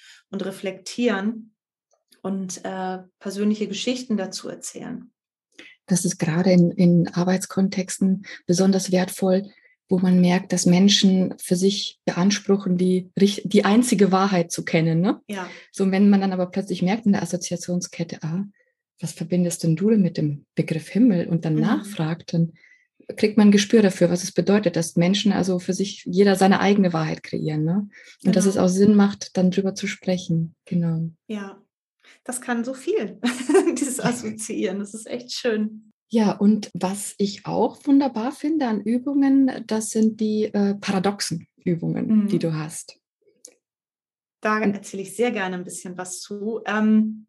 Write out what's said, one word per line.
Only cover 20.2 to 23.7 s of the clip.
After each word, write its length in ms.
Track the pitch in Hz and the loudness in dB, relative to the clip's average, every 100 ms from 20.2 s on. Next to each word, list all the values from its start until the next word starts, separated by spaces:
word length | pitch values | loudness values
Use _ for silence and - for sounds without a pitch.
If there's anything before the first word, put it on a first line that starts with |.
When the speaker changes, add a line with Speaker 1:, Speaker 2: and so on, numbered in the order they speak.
| 151 147 - - | -4 -6 -6 -6
Speaker 2:
Begriff 320 | 165 160 - | -4 -6 -4
Himmel? 400 | 190 254 175 - | 2 4 4 0
Und 160 | 165 | -2
dann 120 | 165 156 | 0 0
Speaker 1:
Mhm. 60 | |
Speaker 2:
nachfragt, 720 | 165 302 - - 156 170 - | 0 -2 -4 -6 -4 -6 -4
dann 200 | 170 165 - _ _ _ _ - - | -2 -2 -4 _ _ _ _ -16 -2
kriegt 200 | 214 214 | 0 6
man 120 | 208 | 6
ein 20 | |
Gespür 300 | 202 202 | 6 6